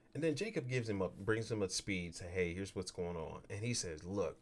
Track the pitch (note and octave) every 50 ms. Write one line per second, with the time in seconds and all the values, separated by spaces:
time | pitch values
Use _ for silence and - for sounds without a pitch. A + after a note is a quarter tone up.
0 | - - - - D#3+ E3 D3 C3 G3+ A3 G#3+ - C3 B2 B2+ B2 A2+ A2 G2+ F#2+
1 | F#2 F2+ - - G2 G#2 A2 A2+ A2+ - A#2+ G#2+ G2 F#2 - - - - G2 F2+
2 | F2 E2+ E2 - F#2+ E2+ F2+ F#2+ F2+ E2+ E2+ F#2 G2 G2 - G2 F2+ - - -
3 | F2+ F2 F2 E2 D#2 D2 D2+ D2+ - - - G2 A2 B2 A#2+ - - F2+ D#2+ D#2
4 | E2 F2 G2 G2+ F2 D#2 - -